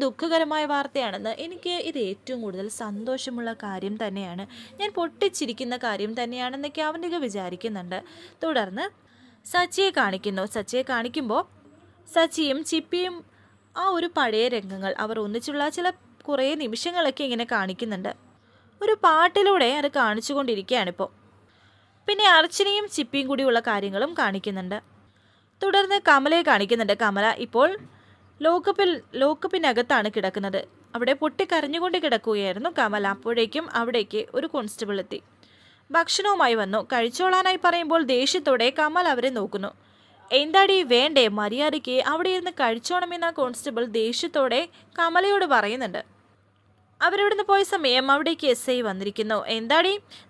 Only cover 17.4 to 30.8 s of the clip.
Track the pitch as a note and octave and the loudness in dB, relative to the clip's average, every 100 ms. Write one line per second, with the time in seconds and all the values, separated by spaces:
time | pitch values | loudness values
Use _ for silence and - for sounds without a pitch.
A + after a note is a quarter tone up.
17.4 | A#3 A3 F#3+ F#3 A3+ F#3+ G3 - _ _ | -2 -2 -2 -4 -6 -6 -8 -10 _ _
18.4 | _ _ _ _ G#4 G#4+ F4 D#4+ F4 G4+ | _ _ _ _ 0 4 4 6 6 6
19.4 | G4+ F#4+ A#3+ D4 C#4+ C#4 A3+ G#3+ A3+ C#4+ | 4 6 4 2 0 2 2 0 -2 -2
20.4 | C4 G3+ F#3+ B3 F3+ F3 F#3 - _ _ | -2 -2 0 0 0 -4 -8 -10 _ _
21.4 | _ _ _ _ _ _ - G4+ G4+ E4 | _ _ _ _ _ _ -4 2 6 6
22.4 | E4 - G4+ G4+ G#4 - B3+ C#4 C4 C#4 | 6 0 0 0 -2 -6 -4 -4 -2 0
23.4 | C4 A#3 A#3 G3+ G3+ G3 C#4+ E4 A3 G3 | 2 2 0 -2 -2 -2 -2 0 -2 -2
24.4 | G#3 F#3+ F#3 G#3 - _ _ _ _ _ | -4 -6 -8 -10 -12 _ _ _ _ _
25.4 | _ _ G4 G4 G4 G4+ E4+ C#4 C#4+ E4+ | _ _ 2 2 2 2 6 4 6 4
26.4 | D#4 G#3+ G3 A#3 G#3 G#3 A3 G3+ A3 - | 4 2 2 0 0 2 0 2 0 0
27.4 | A#3 A#3 D#4 G4+ - - _ _ _ _ | -2 2 2 2 -12 -20 _ _ _ _
28.4 | D#4 F4 G4+ G4 F#4+ D4 - B3+ C#4 D#4 | 0 2 0 2 2 0 -6 0 0 0
29.4 | F4+ F#4 D4+ A#3 A#3+ B3+ G#3 G#3+ F#3+ G3+ | -2 0 2 0 2 0 0 -2 -2 -4
30.4 | G3 F#3+ - _ | -4 -4 -6 _